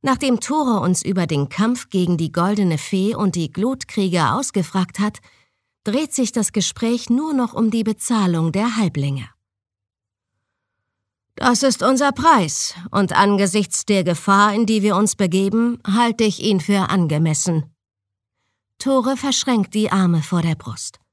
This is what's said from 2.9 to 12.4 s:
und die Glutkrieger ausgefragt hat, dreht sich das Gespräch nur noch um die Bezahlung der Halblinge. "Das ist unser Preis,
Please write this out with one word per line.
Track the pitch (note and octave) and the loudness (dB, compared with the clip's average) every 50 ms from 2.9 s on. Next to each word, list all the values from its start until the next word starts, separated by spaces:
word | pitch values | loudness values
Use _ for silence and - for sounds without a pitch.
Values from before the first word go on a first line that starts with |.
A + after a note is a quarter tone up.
| - F#3 F#3+ G#3 A#3 | -2 0 0 0 -2
und | - G#3 F#3+ - | 0 -2 -2 0
die | F3 D#3+ - | -2 -4 -4
Glutkrieger | - F3 G3+ B3+ C4+ C4+ - - - A3 G3 F#3 F3 F3 D#3 A#2+ B2+ | -4 -2 -2 -2 -2 -6 -10 -6 -4 -2 -2 0 2 2 2 2 0
ausgefragt | A#3+ - - - G3+ E3+ - - F#3+ F3+ - - - | -2 -4 -2 -2 -2 -4 0 -2 -2 -2 -2 -2 -4
hat, | G3+ G#3+ G#3 - _ - _ _ _ _ _ _ _ _ _ _ | -4 -4 -4 -8 _ -20 _ _ _ _ _ _ _ _ _ _
dreht | _ G#3+ G#3 C4+ D#4 C#4+ | _ -2 -2 -2 -2 -2
sich | - C4+ B3+ G#3 | -2 -2 -2 -2
das | - A#3 G3+ - | 0 -2 -2 -2
Gespräch | - G#3+ F3+ - - - A#3 A3+ A#3+ A#3+ - - | -2 -2 -2 -2 -4 -4 -2 -2 -2 -2 0 -2
nur | A#3 C4 D#4 D#4+ | 0 0 0 0
noch | D4 C4 B3 A3 - | 0 -2 -2 -2 -2
um | - A3+ A3 | -2 0 0
die | G#3+ A3+ G#3 | 0 0 -2
Bezahlung | A3 G#3+ - - - B3 A3 G3 F3+ E3+ D#3+ D#3+ E3 | -2 -4 -4 -4 -2 0 0 2 0 0 0 0 0
der | D#3 G3 A3 A#3+ A3 | 0 0 -2 -2 0
Halblinge. | A3 G#3+ E3+ - D3+ C#3 C#3+ C3+ C3 A2+ - _ _ _ _ _ _ _ _ _ _ _ _ _ _ _ _ _ _ _ _ _ _ _ _ _ _ _ _ _ _ _ _ _ _ _ _ _ _ _ _ _ | 0 0 0 0 -2 -2 -2 -4 -6 -8 -14 _ _ _ _ _ _ _ _ _ _ _ _ _ _ _ _ _ _ _ _ _ _ _ _ _ _ _ _ _ _ _ _ _ _ _ _ _ _ _ _ _
"Das | - - B3 A#3+ - | -2 0 0 2 2
ist | C#4 C4+ - - | 2 0 0 2
unser | - B3 C4+ B3 C#4+ C#4+ | 0 0 2 2 0 0
Preis, | C#4 - C4 E4 D#4 A3+ | -2 2 4 4 4 4